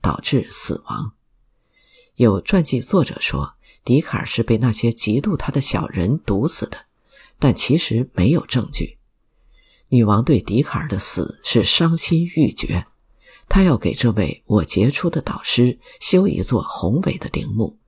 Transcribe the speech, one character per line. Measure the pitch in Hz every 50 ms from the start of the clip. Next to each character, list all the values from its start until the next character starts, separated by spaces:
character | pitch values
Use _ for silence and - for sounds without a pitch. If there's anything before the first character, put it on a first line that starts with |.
导 | - 87 - -
致 | - - - 120 - -
死 | - - - - - - -
亡。 | - 101 - - 107 - _ _ _ _ _ _ _ _ _ _ _ _ _ _ _ _ _ _ _ _
有 | - 123 110 98 95
传 | - - 208 185 156
记 | - 139 120
作 | - - - 185 143
者 | - - -
说， | - - - 69 71 - - _ _ _ _ _ -
笛 | - 123 151
卡 | - - -
尔 | 104 -
是 | - - 120
被 | 110 - 117
那 | 107 123 120
些 | 107 - - 117
嫉 | 113 - - 107 104 139
妒 | - 220 170
他 | - - -
的 | 139 143
小 | 135 - - 98 -
人 | - - 92 85 101 143 175
毒 | - - 101 98 123
死 | - - - -
的， | - - - - _ _ _ _ _ _ - - _ _
但 | - - 131 120
其 | - - - 135
实 | 170 - - 110 113 135 - -
没 | - 90 120
有 | 170 165 -
证 | - - 123 98 -
据。 | - - - - - _ _ _ _ _ _ _ _ _ _ _ _ _ _ _ _ _ _ -
女 | 135 120 113
王 | 107 104 107 120
对 | - 143 101
笛 | - - 101 123 143
卡 | - - -
尔 | -
的 | - 98
死 | 101 - - - - - - - - -
是 | - - - -
伤 | - - - 170 165 165
心 | 160 - - 170 165 170
欲 | 175 - 160 143 -
绝， | - - - - 98 90 - _ _ _ _ _ _ _ _ _ - _ _
她 | - - 190 190
要 | 180 131
给 | - - 90 -
这 | - - 117
位 | 101 110 90 - - - _
我 | - 107 104 78
杰 | - - 95 104 127
出 | - - - 170
的 | - 151
导 | - - - - -
师 | - - 123 123 123 123 - _ - - -
修 | - - - 90 -
一 | - - 90
座 | 90 - 127 104
宏 | - - - - - 87 117 170
伟 | 190 - -
的 | - - -
陵 | - 69 - -
墓， | 101 110 107 - - _ _